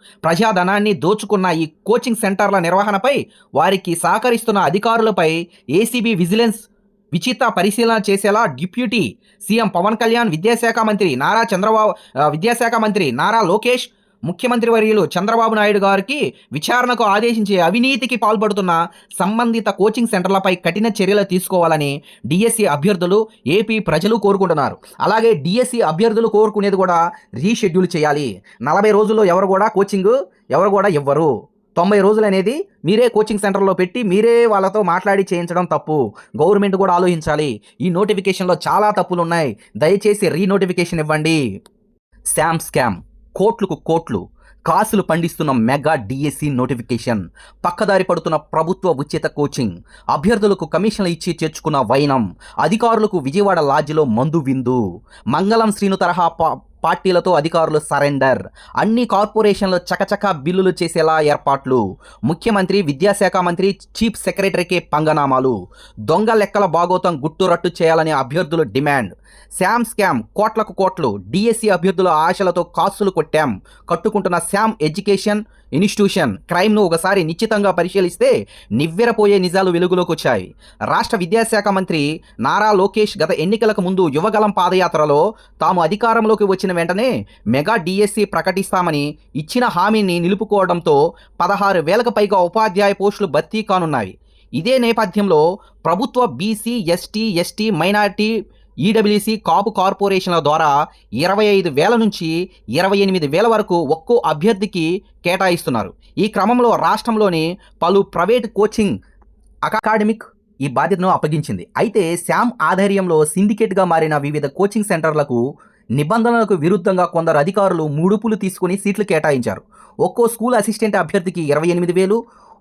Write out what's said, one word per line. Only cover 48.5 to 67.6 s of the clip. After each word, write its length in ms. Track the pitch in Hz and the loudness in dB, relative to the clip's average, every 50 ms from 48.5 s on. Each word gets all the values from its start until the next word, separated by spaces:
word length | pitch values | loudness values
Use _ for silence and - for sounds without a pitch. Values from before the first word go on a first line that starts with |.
| - 160 160 165 185 - - 180 | -2 -2 -2 -2 -2 -2 -2 -2
ఉచిత 340 | 156 127 143 - - 156 - | -2 -2 -4 -6 -6 -6 -6
కోచింగ్, 520 | - - 143 147 139 - - 123 101 85 87 - _ - - - - | -6 -4 -2 -4 -4 -2 -4 -4 -4 -4 -8 -16 _ -20 -18 -6 -4
అభ్యర్థులకు 560 | 131 143 139 202 240 214 208 208 196 - 165 | -4 0 2 2 2 2 2 0 0 0 -4
కమిషన్లు 460 | 151 - 160 196 - - - 196 175 | -4 -2 0 0 0 -2 -2 -2 -4
ఇచ్చి 260 | 170 - - 180 165 - 165 | -4 -4 -4 -6 -4 -2 -4
చేర్చుకున్న 340 | 156 - - - 160 151 139 | -6 -6 -4 -6 -2 0 0
వైనం, 580 | 123 101 127 135 147 143 135 127 110 90 87 - - - - - | 0 2 2 2 2 2 2 0 0 -2 -6 -12 -20 -16 -6 -2
అధికారులకు 580 | 135 160 202 220 240 233 226 214 214 208 - 175 | 0 0 0 2 2 2 2 2 0 0 -2 -2
విజయవాడ 420 | 131 135 139 202 202 196 190 170 | -4 -2 -2 0 2 2 2 2
లాడ్జిలో 440 | 151 139 139 151 156 147 151 160 151 | 2 2 2 0 0 0 0 0 0
మందు 340 | 127 107 113 131 156 151 170 | 2 2 0 0 0 0 -2
విందు. 640 | 135 131 131 131 123 120 127 123 110 92 85 - - _ - - - 107 | 0 0 -2 -2 0 0 0 0 0 -2 -4 -8 -18 _ -20 -12 -6 -2
మంగళం 440 | 135 156 190 202 226 226 226 214 | -2 0 0 2 2 2 2 0
శ్రీను 240 | 202 - 202 196 190 | 0 0 -2 -2 0
తరహా 320 | 190 196 175 175 185 175 165 | 0 0 0 0 0 0 -2
పా-, 300 | - - 165 156 127 131 - _ - - - | 0 0 -2 -2 -2 -4 -10 _ -20 -6 -2
పార్టీలతో 480 | 160 180 180 - 190 180 175 170 185 | -2 -2 0 0 0 0 2 2 2
అధికారులు 480 | 180 147 147 165 - 170 160 156 156 151 | 2 2 0 0 0 0 0 2 0 -2
సరెండర్. 640 | - - 151 139 143 143 143 135 135 135 123 - - - _ - - - - - | -2 0 -2 0 0 0 0 0 2 2 2 0 -2 -12 _ -20 -20 -10 -4 -2
అన్ని 280 | 151 208 226 240 247 | 0 0 2 0 0
కార్పొరేషన్లు 720 | 226 202 190 208 208 - 220 214 208 196 190 208 185 185 175 | 0 0 0 0 0 0 0 2 2 2 2 0 0 0 -2
చకచకా 540 | - - 180 - 196 196 202 196 - 202 | -2 -4 -4 -4 -2 -4 -4 -2 -2 -2
బిల్లులు 420 | 185 147 127 160 185 190 185 190 170 - 180 | -2 -2 -2 -2 0 2 2 2 0 0 -4
చేసేలా 380 | 165 - 165 165 160 160 156 | -4 0 0 2 2 2 2
ఏర్పాట్లు. 760 | 156 147 143 143 - 143 139 135 - 147 131 123 107 92 95 - - - - - - | 2 2 0 0 0 -2 -2 -2 0 0 0 0 0 0 -4 -10 -18 -20 -18 -6 -4
ముఖ్యమంత్రి, 580 | 131 170 - - 226 214 202 185 180 190 202 | -4 -4 -2 -2 0 0 0 0 0 0 0
విద్యాశాఖ 560 | 185 143 143 131 175 208 196 - 202 180 - 190 | 0 0 -2 0 2 0 2 2 0 0 0 0
మంత్రి, 400 | 180 175 175 170 185 196 196 - - | -2 -2 -2 0 -2 -2 -2 -2 -10
చీఫ్ 380 | _ - - 220 226 214 - - | _ -6 -2 -2 -2 -2 -4 -6
సెక్రటరీకే 560 | 185 170 - 190 196 165 180 175 - 185 170 | -6 -4 -2 -2 -2 0 -2 -2 -2 -2 -4
పంగనామాలు. 880 | - - - 151 156 151 151 151 143 131 131 131 131 131 120 95 90 - - - - - - - | -4 -2 -2 0 0 2 2 2 2 2 2 2 2 0 0 -2 -6 -12 -20 -20 -20 -20 -18 -14
దొంగ 340 | 110 104 113 185 220 220 226 | -2 0 0 2 2 2 2
లెక్కల 320 | 214 202 202 - 208 202 | 2 2 0 0 0 0
భాగోతం 580 | 180 151 170 175 180 185 175 - 180 170 139 143 | 0 2 0 0 0 0 0 0 -2 -2 -2 -6
గుట్టురట్టు 440 | 160 - - 190 180 170 170 | -8 -4 -2 0 0 0 0